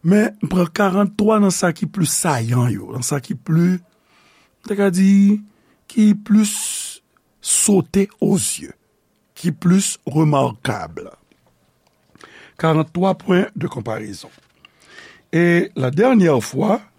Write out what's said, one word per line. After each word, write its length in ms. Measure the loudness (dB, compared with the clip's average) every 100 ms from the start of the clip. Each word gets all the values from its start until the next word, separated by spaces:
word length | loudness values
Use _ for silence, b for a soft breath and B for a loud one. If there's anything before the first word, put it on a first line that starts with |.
Mais 300 | 4 2 2 -4
m'prend 240 | -4 -2 -2
quarante-trois 720 | 0 0 2 -2 0 0 2
dans 120 | 2
ça 220 | 0 -2
qui 140 | -2 -8
plus 200 | -4 -2
saillant, 600 | -2 -2 -2 0 0 0
yo, 260 | -4 -8
dans 100 | -8
ça 180 | -6 -6
qui 160 | -6 -10
plus, 420 | -2 0 2 -2 _ b b b b b b b -8
t'as 80 |
qu'à 160 | -2 0
dire, 480 | 2 4 6 4 2 -4 b b b -6
qui 300 | 2 2 2
plus 880 | 2 2 2 -4 -8 -10 -12 -18 _ _ _ _
sauté 680 | -4 -2 2 2 2 -2 -2 _
aux 140 | 0
yeux, 400 | 0 -2 -8 -14 -20 _ _ _ _ _ -6
qui 160 | -6
plus 480 | -2 0 2 0 -8
remarquable. 1080 | -4 0 2 2 -2 -4 -8 -8 -10 -14 -18 -20 _ _ _ _ _ _ _ _ _ _ B B B -4
Quarante-trois 580 | 0 0 0 -2 -2 -2
points 300 | 0 0 0 -6
de 100 | -8
comparaison. 640 | -8 -8 -10 -10 -16 -20 _ _ _ B B B B B B B
Et 400 | 0 2 2 0
la 160 | -4 -2
dernière 500 | 0 2 4 4 2
fois 360 | -2 -4 -2 -2 -4